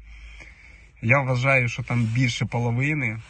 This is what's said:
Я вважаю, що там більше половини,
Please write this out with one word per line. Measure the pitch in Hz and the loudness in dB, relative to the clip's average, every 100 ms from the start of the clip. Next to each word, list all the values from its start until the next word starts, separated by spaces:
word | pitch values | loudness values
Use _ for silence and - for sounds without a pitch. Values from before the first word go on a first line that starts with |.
| - - - - - - - - - - | -18 -18 -18 -18 -18 -20 -20 -20 -20 -2
Я | 110 139 | 2 4
вважаю, | 131 123 135 135 120 | 2 2 2 2 2
що | - | -2
там | 117 120 | -2 0
більше | 113 117 131 - 110 | 2 2 2 0 -2
половини, | 120 120 120 143 151 117 110 | 0 0 0 0 0 -2 -6